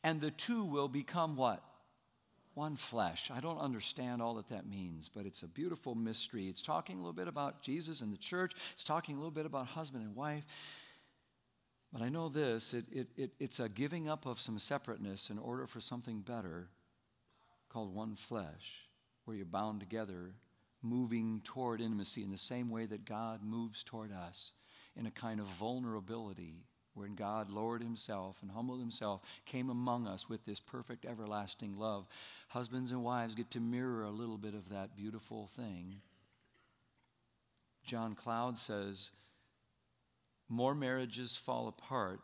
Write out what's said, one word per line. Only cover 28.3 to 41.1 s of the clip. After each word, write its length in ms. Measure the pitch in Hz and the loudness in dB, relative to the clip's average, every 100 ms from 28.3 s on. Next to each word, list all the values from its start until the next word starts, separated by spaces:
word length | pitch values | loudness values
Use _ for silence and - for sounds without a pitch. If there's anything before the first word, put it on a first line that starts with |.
| 95 | -6
and 100 | 98 | -6
humbled 280 | 101 123 127 | -2 -2 -2
himself, 420 | 120 113 107 95 - - - | -4 0 0 0 -4 -14 -6
came 220 | 127 127 | -2 0
among 380 | 120 123 120 113 | 2 4 4 2
us 220 | 95 - | -2 -4
with 160 | 113 | -4
this 160 | - 104 | -4 -6
perfect 440 | - 127 120 120 | -6 -8 -6 -6
everlasting 720 | 123 113 107 104 104 - 104 98 | -6 -4 0 0 0 -4 -4 0
love. 300 | 110 101 95 - - - - | 2 2 -2 -12 -12 -14 -4
Husbands 460 | 123 117 127 127 | -2 0 0 0
and 100 | 127 | 2
wives 320 | 120 123 117 | 4 4 2
get 160 | 110 117 | 0 -2
to 100 | 123 | 2
mirror 440 | 117 123 127 117 | 2 4 2 2
a 60 | 107 | 0
little 280 | 107 117 107 | 0 -2 -2
bit 160 | 107 | -4
of 140 | 104 90 | -6 -4
that 280 | 98 95 98 | -4 -4 -4
beautiful 520 | 104 107 - 113 101 - | -4 -4 -6 -8 -8 -6
thing. 400 | 117 90 90 98 - - _ _ _ _ _ _ _ _ _ _ _ _ _ _ _ _ | -4 -4 -6 -10 -14 -20 _ _ _ _ _ _ _ _ _ _ _ _ _ _ _ _
John 300 | - 120 113 | -2 0 2
Cloud 420 | 104 - 113 123 113 | 0 2 4 4 2
says, 520 | - 104 101 98 - - - _ _ _ _ _ _ _ _ _ _ _ - | 0 0 0 -2 -6 -10 -20 _ _ _ _ _ _ _ _ _ _ _ -2
"More 240 | 117 127 147 | 4 4 4
marriages 580 | 131 131 127 | 2 2 0